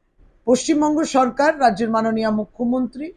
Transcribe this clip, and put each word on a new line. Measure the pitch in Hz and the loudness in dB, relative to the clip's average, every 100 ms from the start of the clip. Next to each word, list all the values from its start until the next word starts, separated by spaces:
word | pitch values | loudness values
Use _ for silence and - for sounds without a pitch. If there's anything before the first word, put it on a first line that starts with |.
| _ _ - _ - | _ _ -20 _ 0
পশ্চিমবঙ্গ | 254 - 302 302 302 | 2 2 0 2 0
সরকার, | 311 262 254 - 294 311 | 0 0 0 2 0 2
রাজ্যের | 247 190 226 | 0 0 -2
মাননীয় | 226 226 220 220 | 0 0 0 0
মুখ্যমন্ত্রী | 214 208 - 240 254 254 254 311 | -2 -4 -4 -2 -2 -4 -8 -14